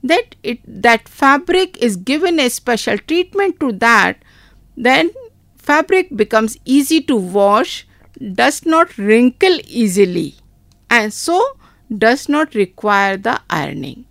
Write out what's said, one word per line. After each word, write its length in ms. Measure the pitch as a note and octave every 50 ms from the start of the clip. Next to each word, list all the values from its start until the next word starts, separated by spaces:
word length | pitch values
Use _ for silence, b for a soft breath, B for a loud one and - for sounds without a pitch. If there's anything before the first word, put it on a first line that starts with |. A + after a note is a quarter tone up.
| -
that 320 | B3 D#4+ F#4+ A#4 _ - _ _
it, 160 | - A#3+ A#3+ _
that 420 | - - - F#3+ A#3 A#3 A3 - -
fabric 680 | - - - C4+ C#4 C#4+ F4+ - F4 F#4 F#4+ F4+ - -
is 180 | - A#3+ G3+
given 440 | F3+ F#3 B3+ C4+ D4+ E4+ F4 E4+ D#4+
a 100 | C#4 B3
special 480 | - - _ - A#3+ G#3+ - - - -
treatment 640 | - - D#4 E4+ F4+ F4+ - G4 G4+ G4 F4 _
to 100 | D#4 C4 G#3+
that, 460 | F#3 A#3 A#3 A#3 G#3+ F#3 F3+ G3 _ b b b b b b b b b _ _
then 340 | - - B3 C4 C#4 D#4 E4+ G#4 B4+ B4+ A4+ _ _ _ _ _
fabric 600 | _ - - D4 D4+ D#4+ - G4 F#4 F4+ F#4 C#4+
becomes 420 | G3 G#3+ - - A3 A3 A3 - - _
easy 360 | - B3+ C#4+ C#4 C4+ D#4+ D#4+ C#4
to 140 | - C#4
wash, 720 | A3 F#3 F3+ F3+ G3+ G3+ G3+ G3+ A3 C#4+ - - - - b b b b b b - - G#3 F#3
does 320 | - - C4+ D4 - -
not 320 | E4 D#4+ D#4+ E4+ E4+ - -
wrinkle 600 | G3 G#3 G#3+ A#3 B3 B3+ B3 _ G4+ F#4+ F4+ D4+ -
easily, 720 | - - A#3 A#3 G#3 F3+ F#3+ G3+ F3+ F3 F3 D#3 - - _ _ _ _ _ _ _ _ _ _ _
and 220 | A#3+ A#3+ G#3 G#3+ G#3
so 440 | - - - E4+ F#4 A4 C#5 C5+ b b b b b b b A3+
does 320 | G3+ A3 A3 A#3+ C#4 - -
not 260 | C#4+ D4 D#4 D4+ -
require 600 | A3 G3 F3+ _ - - G#3+ G#3 G3 G3 G3 G3
the 240 | G3 G3 A3 B3 - _ _
ironing. 560 | - D#3+ C#3+ C#3+ C#3 D#3 C#3 C#3 - - B3 _